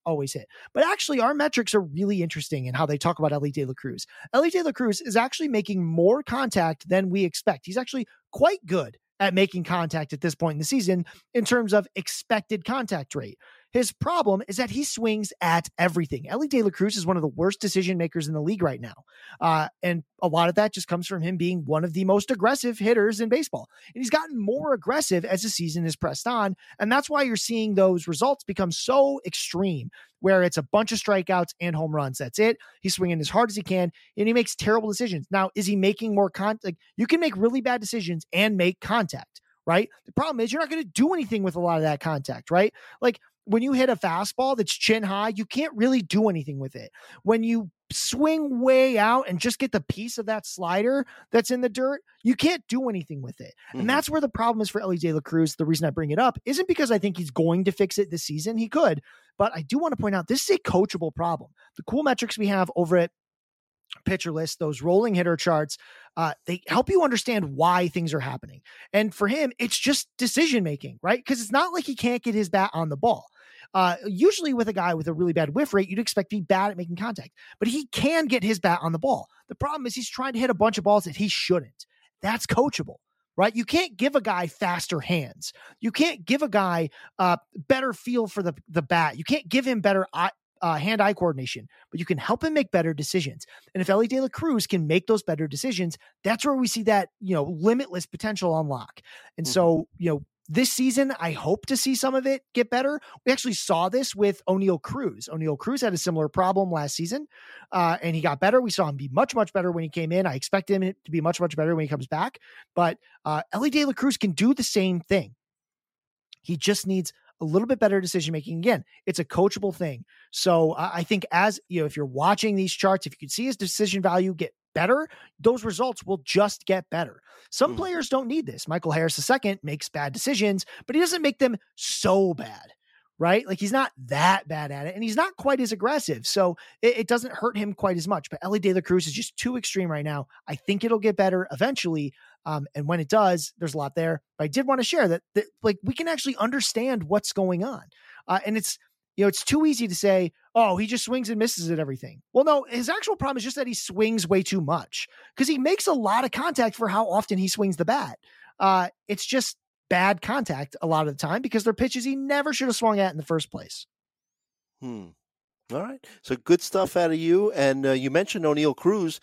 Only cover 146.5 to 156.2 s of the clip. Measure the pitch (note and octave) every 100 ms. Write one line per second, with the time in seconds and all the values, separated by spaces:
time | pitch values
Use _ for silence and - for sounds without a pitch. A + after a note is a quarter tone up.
146.5 | C4+ - A3 B3+ A#3+ D#3 G3+ - - F#3
147.5 | F3 A#3+ B3 - _ - - - F#3 G#3
148.5 | A3 - - _ _ _ - G3+ - -
149.5 | D4 D#4 A#3 A3+ F3 G3+ F#3+ F3 - _
150.5 | A3+ A3 F#3 G#3+ A#3+ - B3+ A3 G#3+ A#3
151.5 | - E3 D#3+ C#3+ C3 B2 - _ B3 D4+
152.5 | D4 C4 A#3+ A#3+ G4+ G#4+ G4+ C4+ C4+ A#3
153.5 | C#4+ B3 A3 - F#3 A3 A3+ E3 F#3+ -
154.5 | G3 D3 E3 - - - - - - C4+
155.5 | C#4+ C#4 G4 G4+ C#4+ G3+ A3+